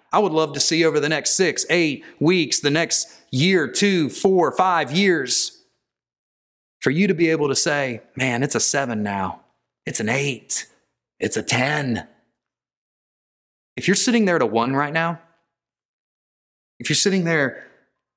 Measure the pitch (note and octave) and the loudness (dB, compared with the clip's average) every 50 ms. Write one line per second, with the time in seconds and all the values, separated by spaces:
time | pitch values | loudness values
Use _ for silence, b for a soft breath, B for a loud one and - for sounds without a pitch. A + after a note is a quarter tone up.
0 | _ _ - F#3+ G#3+ F3+ D#3 D#3+ D#3+ D3+ C#3+ C#3+ - - E3 E3 E3 D#3+ D3+ D3+ | _ _ 0 0 2 2 2 0 0 0 -2 -2 -2 0 2 2 2 2 2 2
1 | C#3 D3+ D#3+ C#3+ - - - - F#3 D#3+ B2+ - - - D#3+ F3+ E3 D3+ C3 - | 0 0 -2 -2 0 -2 0 2 0 0 0 -2 -2 0 0 2 2 0 -2 -6
2 | B B B B C#3+ E3 F#3+ F3+ D#3 B2+ - - - C#3+ C#3+ E3 E3 - - - | B B B B 2 2 4 2 2 0 -2 -2 0 0 0 0 0 0 -2 -2
3 | - B B B B B - B2+ D#3+ F#3 F#3+ E3+ D3 A#2+ - - G3+ G3+ F#3+ F3 | -4 B B B B B -2 0 2 4 4 2 0 0 0 0 2 2 2 2
4 | D3+ A#2+ - - - G3 F#3+ F3+ E3 C3+ - - F#3 F#3 F3 E3 C#3 B2 C#3+ F#3 | 0 -2 -2 0 2 4 4 4 2 2 2 0 0 2 2 0 -2 -2 0 2
5 | G3+ F#3+ E3+ D3+ C3 A#2+ - - - - - _ _ _ _ _ _ _ _ _ | 2 2 2 2 0 -2 -2 -2 -2 -4 -8 _ _ _ _ _ _ _ _ _
6 | _ _ _ _ _ _ _ _ _ _ _ _ _ _ _ _ - C3 C#3+ E3+ | _ _ _ _ _ _ _ _ _ _ _ _ _ _ _ _ -2 0 2 2
7 | G3+ F#3+ F#3 D#3 E3+ D#3+ D#3+ D#3 D3+ C#3 C3+ - - D#3 D3 C#3+ C#3 B2+ A#2 A2+ | 2 2 2 2 2 2 2 0 0 0 0 0 0 0 0 -2 -2 -4 -6 -8
8 | - _ _ B2+ B2+ C3 A#2+ A#2+ C#3 C#3+ - - - - - C#3+ C#3 B2 A2+ G#2+ | -12 _ _ -4 -2 -2 0 0 -2 0 0 0 0 0 0 -2 -2 -2 -4 -4
9 | G#2 G2+ G2+ G2 F#2+ F2+ - - _ _ _ _ _ _ _ _ _ - - - | -4 -4 -4 -4 -4 -6 -8 -12 _ _ _ _ _ _ _ _ _ -8 -6 -4
10 | A2 G#2+ B2 C#3 C#3+ C#3+ B2 A2 - - - - - - _ _ _ _ _ _ | -2 -2 -2 -2 -2 -4 -6 -8 -8 -8 -8 -8 -8 -10 _ _ _ _ _ _
11 | _ _ _ _ - G#2 - - - - A#2+ B2 B2+ C#3+ D3+ D3+ C#3 B2+ A2+ F#2 | _ _ _ _ -6 -4 -4 -4 -4 -2 -2 0 0 0 -2 -2 -2 -4 -4 -6
12 | - - _ _ _ _ _ _ _ _ _ _ _ _ _ _ _ _ _ _ | -8 -12 _ _ _ _ _ _ _ _ _ _ _ _ _ _ _ _ _ _
13 | _ _ _ _ _ _ _ _ _ _ _ _ _ _ _ - - F3 G3 - | _ _ _ _ _ _ _ _ _ _ _ _ _ _ _ -4 0 0 0 2
14 | - - A3+ A#3 G#3+ F#3 F3 D#3 B2+ G2+ G#2+ A2+ A#2 C3 C3+ C#3 D3 C#3+ D#3 E3 | 2 2 2 2 2 2 2 2 2 2 2 0 0 0 0 0 -2 -2 -2 -2
15 | E3 E3+ E3+ - - _ _ _ _ _ _ _ _ _ _ _ _ _ _ _ | -2 -2 -4 -8 -14 _ _ _ _ _ _ _ _ _ _ _ _ _ _ _
16 | _ _ _ _ _ _ _ _ _ _ _ _ _ _ _ _ C#3+ - D3+ - | _ _ _ _ _ _ _ _ _ _ _ _ _ _ _ _ -4 -2 -2 0
17 | - G3+ G3 F#3+ E3+ E3+ E3 D3+ C#3 B2 - - - - _ _ _ _ _ _ | 0 2 0 0 0 0 0 0 0 -2 -4 -8 -18 -20 _ _ _ _ _ _
18 | _ _ _ | _ _ _